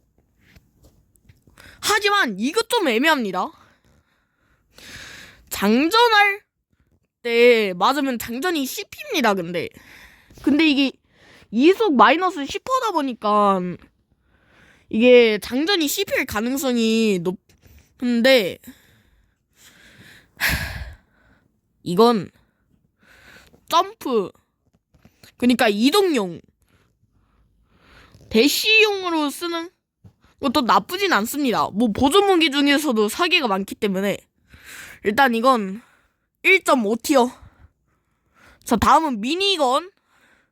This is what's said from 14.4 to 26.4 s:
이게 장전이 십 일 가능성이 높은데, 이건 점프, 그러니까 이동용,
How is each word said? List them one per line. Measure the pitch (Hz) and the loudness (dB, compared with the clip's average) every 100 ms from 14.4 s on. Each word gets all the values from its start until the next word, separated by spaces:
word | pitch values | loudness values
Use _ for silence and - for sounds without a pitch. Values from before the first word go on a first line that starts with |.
| _ _ _ _ - | _ _ _ _ -8
이게 | 220 247 247 233 208 | 2 8 8 6 0
장전이 | - 247 330 403 294 | -4 -4 -2 0 -2
십 | - 403 | -4 -4
일 | 523 | -4
가능성이 | 294 208 233 269 262 240 226 220 220 190 | -4 -4 -4 -4 -4 -2 0 0 0 -2
높은데, | 170 180 _ _ _ - _ - 247 240 247 262 180 - - - _ _ _ _ _ _ _ _ - _ - _ - - _ - - - - - - - _ _ _ _ _ _ _ _ | -4 -8 _ _ _ -20 _ -8 -4 0 2 2 0 -8 -20 -20 _ _ _ _ _ _ _ _ -20 _ -20 _ -20 -20 _ -8 -6 -4 -8 -12 -14 -18 _ _ _ _ _ _ _ _
이건 | - 180 233 226 - _ _ _ _ _ _ _ _ _ - - _ _ - | -6 2 2 2 -4 _ _ _ _ _ _ _ _ _ -20 -20 _ _ -4
점프, | 330 392 440 294 226 180 - _ _ _ _ _ _ _ _ - - | -2 -2 -6 -4 -4 -4 -12 _ _ _ _ _ _ _ _ -20 -4
그러니까 | 247 240 233 | 0 2 2
이동용, | 202 247 403 381 269 190 165 | 2 2 2 2 0 -4 -10